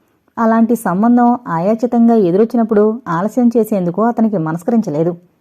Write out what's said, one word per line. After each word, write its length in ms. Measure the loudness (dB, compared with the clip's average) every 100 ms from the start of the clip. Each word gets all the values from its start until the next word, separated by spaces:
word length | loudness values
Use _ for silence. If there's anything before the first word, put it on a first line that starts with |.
| _ _ _ -2
అలాంటి 380 | 0 2 2 0
సంబంధం 600 | -2 0 2 4 2 0 -4
ఆయాచితంగా 680 | -4 -2 -2 -2 2 4
ఎదురొచ్చినప్పుడు 840 | 4 2 2 0 0 0 2 0 -2 -6
ఆలస్యం 420 | -4 -4 0 0 2
చేసేందుకు 460 | 0 -2 -2 -2
అతనికి 360 | -2 0 -2 -2
మనస్కరించలేదు. 800 | -4 -4 -2 -2 0 -2 -2 -4 _ _